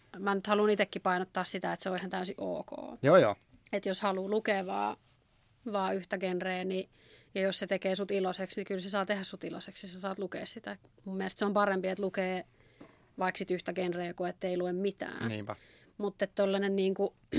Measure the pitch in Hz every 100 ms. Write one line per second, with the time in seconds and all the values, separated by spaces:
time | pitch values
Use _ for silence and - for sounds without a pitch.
0 | _ 185 196 196 208 208 208 202 190 190
1 | 190 180 185 185 180 185 180 175 190 180
2 | 180 185 185 - 190 160 - - - -
3 | 135 180 113 98 _ - - 202 196 185
4 | 208 190 196 214 220 196 185 196 208 -
5 | _ _ _ _ _ _ 240 202 190 196
6 | 175 190 185 180 190 180 185 185 - _
7 | - - - 196 190 - 190 190 190 190
8 | 190 196 185 185 185 - 185 190 185 202
9 | 190 202 185 190 170 170 190 - 185 180
10 | 196 196 185 - - 220 202 202 - _
11 | 196 190 190 - 208 208 202 190 185 190
12 | 190 190 185 185 - _ - - - -
13 | _ - 185 - 185 180 - 180 180 175
14 | 175 - 180 - 190 180 180 180 196 190
15 | - - 113 107 104 104 - - - -
16 | 202 - 190 - 196 196 202 196 190 196
17 | 196 - _